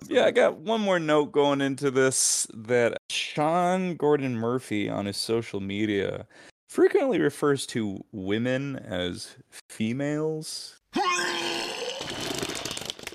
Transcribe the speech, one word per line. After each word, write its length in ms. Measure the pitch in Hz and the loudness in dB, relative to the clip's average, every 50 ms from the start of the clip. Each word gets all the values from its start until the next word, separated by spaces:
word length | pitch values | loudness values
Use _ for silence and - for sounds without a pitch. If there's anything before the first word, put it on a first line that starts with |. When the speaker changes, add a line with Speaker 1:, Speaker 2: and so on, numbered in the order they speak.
| - | -6
Speaker 1:
of 80 | - | 0
Speaker 2:
Yeah, 120 | - 247 - | 2 4 4
I 40 | - | 4
Speaker 1:
it. 40 | - | 6
Speaker 2:
got 220 | - 247 - - - | 4 4 4 2 0
one 240 | 156 185 226 226 | -4 -2 0 0
more 180 | 214 196 185 175 | 2 2 2 2
note 320 | 160 151 151 151 147 139 | 2 4 4 4 4 4
going 300 | - 147 143 143 143 139 | 4 4 4 4 4 2
into 280 | 139 135 139 131 143 143 | 2 0 0 0 0 0
this, 560 | 127 131 131 131 127 - - - - - - - - | 4 4 4 4 4 2 2 0 0 0 -2 -4 -8
that 440 | 113 110 107 123 123 120 113 - - _ - | -8 -2 2 4 4 4 4 2 0 _ -6
Sean 840 | - - - - - - 151 156 165 180 180 175 185 185 185 180 170 | -6 -6 -6 -4 -2 0 2 2 4 2 2 2 2 2 0 -2 -2
Gordon 400 | 139 - 147 147 147 135 131 123 | 0 4 4 4 4 2 0 -2
Murphy 540 | 113 113 117 123 131 - - 107 104 101 110 | 0 0 0 0 -2 -2 -2 -2 0 0 0
on 160 | 110 107 101 | -2 -2 -2
his 100 | 101 98 | -2 -4
social 460 | - - - 113 117 113 - - 101 | -4 -2 0 0 0 0 -2 -6 -6
media 680 | 98 98 98 101 107 107 104 98 95 95 - - 104 - - - - - - _ _ - | -6 -4 -2 0 0 0 2 0 0 -2 -4 -6 -10 -14 -20 -20 -20 -20 -20 _ _ -6
frequently 500 | - - 339 381 - - 294 269 233 170 | 2 4 4 4 4 4 2 2 2 2
refers 460 | 156 147 143 - - 147 139 135 - - | 2 2 0 2 2 2 2 2 -2 -4
to 360 | - 120 110 104 95 - - _ | -4 -4 -4 -4 -4 -8 -12 _
women 640 | - 107 92 95 101 110 120 127 127 131 139 143 135 - | -10 -6 -2 0 0 0 0 0 0 -2 -2 -4 -8 -8
as 560 | - - 104 90 90 90 90 98 - - - - - _ - - - - | -8 -6 -4 -4 -2 -4 -4 -6 -10 -14 -18 -20 -20 _ -20 -20 -20 -14
females. 1040 | - - 110 110 117 135 143 143 151 151 156 156 156 156 156 - - - - - - _ _ _ - - - 370 370 381 359 359 349 349 339 339 339 339 339 359 - - - - - 523 - - - - - - - - - - - - - - - - - - - - - - | -8 -4 -2 -2 -2 -2 -4 -4 -2 -2 -2 -2 -4 -4 -6 -8 -10 -12 -12 -14 -18 _ _ _ -2 -2 0 0 0 -2 -2 -2 -4 -4 -4 -4 -4 -4 -6 -6 -8 -8 -8 -8 -8 -8 -8 -10 -8 -6 -6 -6 -6 -4 -6 -6 -6 -6 -8 -8 -8 -8 -8 -10 -10 -12 -12 -14